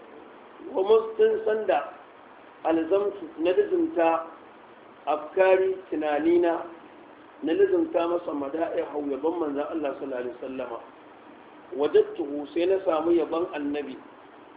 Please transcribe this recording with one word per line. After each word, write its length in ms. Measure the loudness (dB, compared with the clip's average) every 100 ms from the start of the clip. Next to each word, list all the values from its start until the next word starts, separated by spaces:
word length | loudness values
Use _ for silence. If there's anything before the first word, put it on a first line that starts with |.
| -20 -20 -20 -20 -20 -18 -8
Wa 100 | -4
masu 260 | 4 4 4 2
tun 240 | 2 4
sanda 440 | 0 -2 0 0 -2 -14 -20 -20 -20 -20 -20 -8
alzamtu 600 | -2 0 2 0 0 -4 -12 -4
na 120 | 0
lizumta 720 | 2 2 2 0 2 2 2 -4 -14 -20 -20 -20 -20 -20 -12 -4
afkari 640 | -4 -2 4 6 6 4 0 -4
tunanina, 760 | -4 0 0 4 4 4 0 -4 -14 -20 -20 -20 -20 -20 -8
na 100 | -2
lizumta 560 | 2 4 4 0 0 0
masa 240 | -2 -4
madaɗa 520 | -6 -6 -4 -4 -2 -4
hau 80 | -6
gaban 320 | -4 -2 -2 -2
manzan 260 | -2 -2 -4
Allah 240 | -4 -4 -6
sallallahu 240 | -6 -6
alaihi 160 | -6 -8
wasallama. 420 | -10 -8 -8 -10 -14 -20 -20 -20 -20 -20 -20 -20 -12
Wajadtuhu 760 | -2 2 4 2 -2 -6 -6 -6
sai 180 | -2 2
na 100 | 2
samu 260 | 2 0 2
yaban 340 | 2 2 -2 -4
annabi, 420 | -4 -4 -4 -6 -12 -16 -20 -20 -20 -20